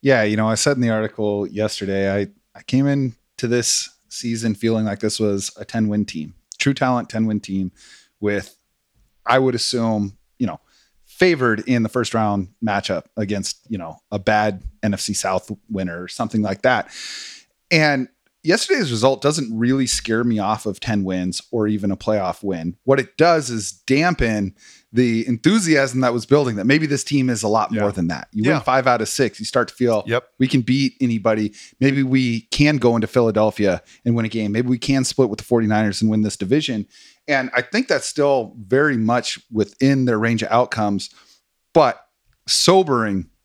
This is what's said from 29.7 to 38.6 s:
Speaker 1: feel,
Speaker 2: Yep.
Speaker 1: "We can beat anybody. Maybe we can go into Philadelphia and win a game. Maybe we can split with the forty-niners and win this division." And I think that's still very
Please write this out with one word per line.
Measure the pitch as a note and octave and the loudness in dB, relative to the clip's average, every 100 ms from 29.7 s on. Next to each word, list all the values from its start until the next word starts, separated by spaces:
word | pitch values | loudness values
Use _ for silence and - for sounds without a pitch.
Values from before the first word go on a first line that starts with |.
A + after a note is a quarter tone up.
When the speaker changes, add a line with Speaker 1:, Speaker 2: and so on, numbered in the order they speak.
Speaker 1:
feel, | - B2 A2 - | 0 0 0 0
Speaker 2:
Yep. | A#2+ - _ | -4 -4 _
Speaker 1:
"We | C3 | 0
can | C3+ | 2
beat | A2+ C3 C3+ _ | 2 0 0 _
anybody. | B2+ A2+ G#2+ A2 G#2+ - - _ | -2 0 0 0 -2 -6 -20 _
Maybe | C3+ C#3 | 0 2
we | C3 C3 B2+ A#2 - | 2 2 2 -2 -6
can | - D3 D3 | 2 2 4
go | A#2+ A#2 | 2 2
into | A2 | 0
Philadelphia | B2+ A#2 G#2+ G#2+ - G2+ F2 _ - A#2+ | 2 2 4 2 2 0 0 _ -6 -2
and | A#2 | 0
win | A2 | -2
a | |
game. | A2+ G#2+ | -4 -2
Maybe | G#2+ B2 | -2 0
we | B2 | -2
can | - C3+ | 0 0
split | B2 - B2 | 0 0 0
with | G#2+ | 0
the | - | 0
forty-niners | A#2 A2 G#2+ G#2+ G2 | 0 2 2 0 0
and | A2 | 0
win | G#2+ | 0
this | G#2+ - | -2 -4
division." | F#2+ C#3 C#3 A2 G2+ - - _ - | 0 0 0 -6 -8 -16 -20 _ -4
And | C#3 B2+ B2 | -2 0 -4
I | |
think | B2 G#3+ C4 | -2 -4 0
that's | D3 - | -2 -2
still | - C#3+ C#3 A2 | 0 2 2 -2
very | A#2+ | -12